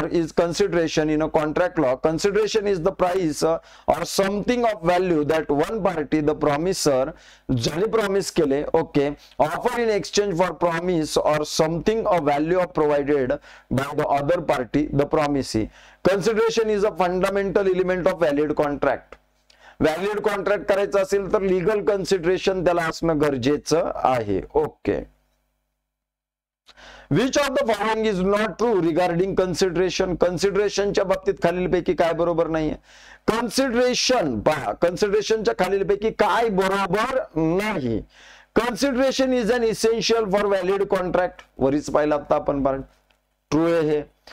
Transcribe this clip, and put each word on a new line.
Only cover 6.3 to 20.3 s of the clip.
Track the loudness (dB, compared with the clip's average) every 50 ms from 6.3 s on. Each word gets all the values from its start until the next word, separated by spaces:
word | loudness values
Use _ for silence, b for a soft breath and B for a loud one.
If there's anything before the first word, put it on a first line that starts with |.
| 0 0 0
promisor, | 0 0 0 0 -2 -2 0 0 2 2 2 0 -2 -4 B B B B B B B -2
ज्याने | -2 -2 -2 -2 -2 -2
प्रॉमिस | 0 0 0 0 0 0 -2 -2 -2
केले, | 0 0 0 2 0 -2 -2 0 0
ओके, | 0 0 0 0 0 0 0 -2 B B B B B
offer | -2 -2 -2 -2 -4 -4 -2 0
in | 0 0 0 0
exchange | -2 -2 -2 0 0 0 2 0
for | 0 0 0 -2 0
promise | 0 0 0 -2 -2 0 0 -2 0 0 0 2
or | 2 2 0 -2 -2 0
something | 0 0 0 0 -2 0 0 0 2 2 0 0
of | 2 2 2
value | 0 0 0 0 0 0
of | 0 -2 0 0
provided | 2 2 2 0 0 0 0 0 0 0 -2 -4 B B B B B B -4
by | -4 -4 -4 -4 -2
the | -2 0 0 0
other | 0 0 0 0 0 0
party, | -2 -2 -2 -2 0 -2 0 0 0
the | 0 0 2 0
promisee. | 0 0 0 0 -2 -4 -2 -2 -4 -4 -4 B B B B B B B 0
Consideration | 2 2 0 0 2 2 0 0 2 0 0 0 0 0
is | 0
a | 0 0 0
fundamental | 0 0 0 0 0 0 0 0 -2 0 0 0 2 2 2
element | 0 0 0 0 0 0 0 0
of | 2 0 0
valid | 2 2 0 0 0 0
contract. | -2 -2 -2 -2 -2 -2 -2 -2 -6 -14 -20 -20 _ _ _ _ _ _ B B B B B B
व्हॅलिड | 0 0 0 0 -2 -4 -4 -2
कॉन्ट्रॅक्ट | -2 -2